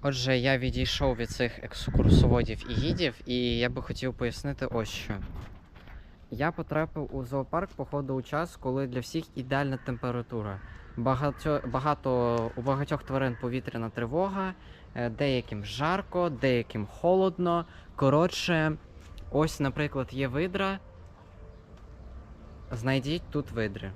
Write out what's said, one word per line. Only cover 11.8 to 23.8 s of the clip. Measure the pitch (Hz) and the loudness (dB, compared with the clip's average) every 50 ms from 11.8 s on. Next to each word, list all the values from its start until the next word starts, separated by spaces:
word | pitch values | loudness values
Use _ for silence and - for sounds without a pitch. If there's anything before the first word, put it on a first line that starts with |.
| 135 151 147 - - 135 127 123 120 120 117 117 113 113 - | 2 2 0 2 2 2 2 4 4 4 4 2 2 0 -2
у | - 117 | -2 0
багатьох | 135 135 135 143 - 156 139 - | 0 2 2 2 -2 -2 -4 -2
тварин | - 131 135 135 131 120 113 | -2 0 0 0 0 -2 -2
повітряна | - 123 120 131 117 - - 120 117 113 | -4 -2 -2 -2 -4 -4 -6 -4 -4 -4
тривога, | - - 120 113 131 165 190 196 190 196 190 190 185 - - - - - - - - | -2 -2 -4 0 0 0 0 0 0 -2 -2 -2 -4 -8 -14 -18 -18 -18 -18 -12 -6
е, | - 120 120 | -4 -4 -2
деяким | 110 - 143 143 131 123 117 - 113 104 101 | 0 0 2 2 2 2 0 -2 -6 -6 -6
жарко, | 101 - 117 143 160 180 196 190 - - 180 175 170 | -8 -4 -2 0 2 2 0 -2 -2 -2 0 0 0
деяким | 147 110 - 135 127 120 117 - - 113 104 | 0 2 2 4 4 4 2 -2 -4 -6 -6
холодно. | 101 - - - 170 185 190 190 190 170 - 180 175 170 170 165 - - - - - - | -6 -8 0 2 4 6 6 4 4 2 2 0 2 2 0 0 -4 -12 -20 -20 -16 -4
Коротше, | - 143 135 135 151 170 185 - - - - 175 160 156 156 156 - - - - - - - - - - - | 2 4 6 6 6 6 4 2 -2 0 2 2 4 4 2 0 -2 -8 -16 -20 -20 -18 -16 -14 -14 -12 -2
ось, | - 139 156 156 - - | 2 2 2 2 2 0
наприклад, | 147 135 120 151 151 143 - 135 127 - 135 | 0 0 2 0 -2 -2 0 -4 -4 -4 -2
є | 131 139 131 | -2 -2 0
видра. | 120 143 170 185 180 196 196 190 196 190 - - - - - - - - - - - - - - - - - - - - - - - - - - - - - - - - - - - - - - - | 0 0 -2 0 0 0 0 0 -2 -4 -8 -14 -20 -18 -18 -20 -20 -20 -20 -20 -20 -18 -18 -18 -18 -18 -20 -20 -20 -20 -18 -18 -18 -16 -16 -14 -14 -16 -16 -16 -18 -18 -16 -18 -16 -16 -12 -10 -8
Знайдіть | 117 113 131 135 135 123 143 156 175 - - | -4 0 2 2 2 2 0 -2 -2 -4 -4
тут | - 151 139 - | -4 -4 -4 -2
видри. | - 120 110 107 95 - | -2 -2 -2 -2 -2 -6